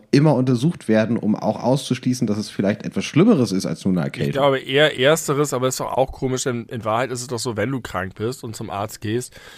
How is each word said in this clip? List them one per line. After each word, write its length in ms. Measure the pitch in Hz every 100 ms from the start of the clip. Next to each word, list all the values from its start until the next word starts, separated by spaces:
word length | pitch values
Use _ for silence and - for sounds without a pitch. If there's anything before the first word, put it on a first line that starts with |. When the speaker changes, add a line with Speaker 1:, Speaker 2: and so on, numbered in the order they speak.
| -
Speaker 1:
immer 240 | 143 156
untersucht 540 | 127 127 120 147 - -
werden, 300 | 110 110 117
um 180 | 104 104
auch 260 | 98 107
auszuschließen, 640 | 117 139 - 123 127 123 113
dass 120 | 104
es 100 | 104
vielleicht 340 | - 98 107
etwas 200 | - - -
Schlimmeres 460 | 139 214 175 117
ist 160 | 92 67
als 180 | 85 98
nur 80 |
eine 100 | 90
Erkältung? 260 | 73 - 71
Speaker 2:
Ich 60 | 135
glaube 220 | 143 135
eher 380 | 127 135 151 -
Ersteres, 560 | 131 160 - 139 147
aber 140 | 127 131
ist 120 | -
doch 100 | 135
auch 200 | - 131
komisch, 300 | - 135 127 135
denn 200 | 120 113
in 180 | 123 107
Wahrheit 260 | 113 127
ist 100 | 123
es 60 | 123
doch 120 | 117
so, 160 | 123 107
wenn 140 | 113
du 120 | 135
krank 340 | - 92 92 -
bist 280 | 110 131
und 120 | 123 107
zum 160 | 107
Arzt 280 | 98 107 -
gehst, 360 | 104 120 123 - -